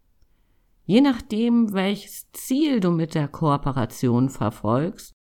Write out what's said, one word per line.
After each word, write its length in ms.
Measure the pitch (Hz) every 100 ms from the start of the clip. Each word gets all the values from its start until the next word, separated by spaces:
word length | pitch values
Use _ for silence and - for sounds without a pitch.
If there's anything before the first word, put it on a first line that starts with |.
| _ _ _ _ _ _ _ _
Je 180 | - 214
nachdem, 720 | 285 247 - 214 233 233 220
welches 580 | 190 190 202 - - -
Ziel 480 | - - 262 311 247
du 100 | 180
mit 240 | 170 160
der 140 | 160 143
Kooperation 1040 | - 160 143 143 139 113 - 127 120 131
verfolgst, 840 | - 107 - 104 123 170 - - - _